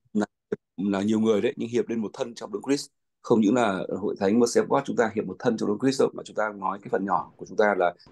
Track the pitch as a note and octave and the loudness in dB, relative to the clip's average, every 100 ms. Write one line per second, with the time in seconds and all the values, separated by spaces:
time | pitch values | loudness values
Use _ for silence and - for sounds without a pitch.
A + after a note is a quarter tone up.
0 | _ G#3 - _ - - _ - G2+ G2 | _ -2 -2 _ -10 -10 _ -6 -2 0
1 | G#2 A2 A2 G#2 A#2 - A2+ A#2+ G#2 A#2 | 2 2 4 2 2 -2 -4 -2 -2 -2
2 | G2 - A#2+ A2+ G#2+ G#2 A#2 C#3+ - _ | -4 -6 -8 -8 -10 -6 -2 -2 -2 _
3 | _ _ - A2 G#2 B2 A2+ F#2 - F#2 | _ _ 2 4 4 4 2 0 -4 -4
4 | G2+ - F#2+ A#2 A#2+ A2 G#2+ C#3 - G#2+ | -4 -2 2 4 4 2 2 0 0 0
5 | A2 G#2+ F#2 F#2 B2+ A2 G2+ G#2 C3 C3 | 0 0 -6 -4 -2 0 -2 0 0 2
6 | A#2+ - - G2+ G#2+ G2+ F#2 G2 - G2+ | 0 0 -10 -4 -4 -4 -6 -6 -4 -2
7 | G2 F2 - - - G2 G#2+ F#2+ F2+ - | 0 0 -2 -14 -8 2 2 4 2 0
8 | - | -12